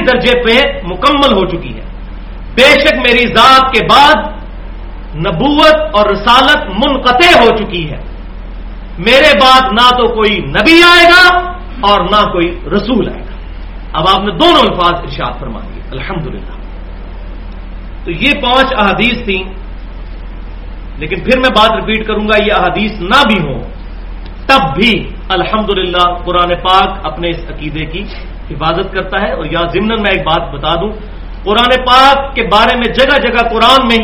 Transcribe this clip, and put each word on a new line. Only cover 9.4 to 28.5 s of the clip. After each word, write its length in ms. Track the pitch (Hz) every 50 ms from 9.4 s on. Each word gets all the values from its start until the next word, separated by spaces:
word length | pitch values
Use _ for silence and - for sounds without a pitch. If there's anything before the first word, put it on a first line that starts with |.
| 262 254 262 262 254 -
نہ 180 | 208 226 247 247
تو 180 | 247 247 240 220
کوئی 300 | - 220 214 214 208 180
نبی 420 | 147 - - 202 214 320 330 339
آئے 220 | 349 349 349 349 339
گا 480 | 339 - 370 370 359 359 359 359 - - - - - - -
اور 200 | 202 202 208 190
نہ 320 | 175 180 208 214 180 -
کوئی 260 | - 175 165 165 - - - - 180
رسول 320 | 202 196 233 262 208 170 -
آئے 120 | - -
گا۔ 160 | - - - - - - - - - - - - - -
اب 120 | - 156 165 185
آپ 160 | 196 190 202
نے 80 | 208
دونوں 280 | 180 - 302 349 330 294
الفاظ 340 | 240 202 - 175 175 175 170
ارشاد 460 | - - 143 - - 139 123 123 -
فرما 200 | 135 117 110 101
دیے، 220 | - - - - - -
الحمدللہ۔ 640 | 131 131 - - 185 165 143 127 - 98 - - - - - - - - - - - - - - - - - - - - - - - - - - - - - - - - -
تو 60 | 170
یہ 220 | 165 156 240 277 277 -
پانچ 300 | 254 240 247 262 269 262 262 214
احادیث 460 | 208 196 185 - 226 240 233 - -
تھیں، 180 | 202 190 185 185 190 - - - - - - - - - - - - - - - - - - - - - - - - - - - - - 139
لیکن 180 | 151 160 190 180
پھر 180 | - 196 254 254
میں 120 | 254 254
بات 200 | 196 208 214 226
repeat 360 | 220 190 170 202 220 214 -
کروں 220 | 214 214 208 214 208
گا، 160 | 214 208 202
یہ 80 | 208
احادیث 380 | 208 - 185 175 - - 214 214 - -
نہ 220 | 170 185 240 285 285
بھی 160 | 214 220 185
ہوں 200 | 156 139 131 - - - - - - - - - - - - - - - - - -
تب 280 | - 269 269 - - -
بھی 360 | 170 220 240 202 165 - - - - - -
الحمدللہ 840 | 190 180 170 - - 214 208 190 202 190 180 175 175 180 175 175 180 - -
قرآن 240 | 175 175 175 175 175
پاک 520 | 175 - - 180 185 190 202 190 - -
اپنے 260 | - 156 - 165 170 170
اس 100 | 165 147 - -
عقیدے 380 | 151 - 151 151 143 156 156
کی 180 | - 156 190 202 - - - - - - - - -